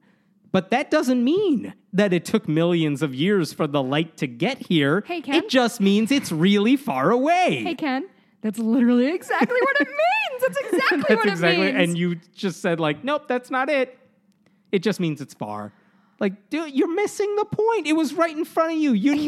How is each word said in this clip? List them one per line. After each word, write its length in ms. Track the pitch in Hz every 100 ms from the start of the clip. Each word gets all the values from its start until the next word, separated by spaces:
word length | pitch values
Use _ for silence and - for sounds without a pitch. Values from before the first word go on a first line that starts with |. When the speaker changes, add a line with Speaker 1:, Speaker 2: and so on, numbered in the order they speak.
| _ _ _ _ _
Speaker 1:
"But 200 | 190 185
that 180 | 247 294
doesn't 340 | 311 247 254
mean 500 | 240 370 403 240 180 - _
that 180 | 185 202
it 140 | 175 -
took 220 | 220 -
millions 540 | 151 170 175 156 135
of 100 | 147
years 400 | 131 180 208 156
for 140 | - 156
the 160 | 143
light 340 | 127 143 165 -
to 80 | 135
get 400 | 120 196 269 -
here. 360 | 170 139 175 -
Speaker 2:
Hey, 160 | 349
Ken. 140 | 254 302
Speaker 1:
It 140 | 427
just 300 | 254 233 -
means 320 | 196 202 220
it's 200 | 277 -
really 440 | 160 185 202 208 269
far 360 | - 131 147
away." 500 | 240 285 349 349 139
Speaker 2:
Hey, 120 | 349 294
Ken. 300 | 302 262 381 _ _ _
That's 160 | 214 208
literally 500 | 220 254 240 247 262
exactly 440 | 349 - 349 - 508
what 200 | 523 554
it 60 | 554
Speaker 1:
<laughs> 0 |
Speaker 2:
means. 540 | 571 679 855 784 508
That's 160 | 508 554
exactly 400 | 480 359 539 339 -
Speaker 1:
That's 120 | 220
Speaker 2:
what 80 | 208
it 40 |
Speaker 1:
exactly, 340 | 190 170 170 190
Speaker 2:
means. 60 | 185
Speaker 1:
and 200 | 175 170
you 180 | 175 170 - -
just 260 | 196 165
said, 180 | 190 165
like, 240 | 156 151
"Nope, 240 | 247 294 294
that's 240 | 247 254
not 180 | 262 269
it. 280 | 277 254 - _ _ _ _ _ _ _
It 80 | 196
just 180 | 208 196
means 220 | 170 143
it's 120 | 139
far." 400 | - 107 104 104 - _ _ _ -
Like, 300 | 208 190 _
dude, 240 | 294 320 269
you're 180 | 339
missing 400 | 339 415 - 415 403
the 80 | 403
point. 420 | - 440 453 302
It 60 |
was 200 | 311 294
right 220 | 330 330 311
in 80 |
front 300 | - 349 320
of 40 | 320
you. 140 | 294
You 220 | 214 254
Speaker 2:
Here's 140 | 294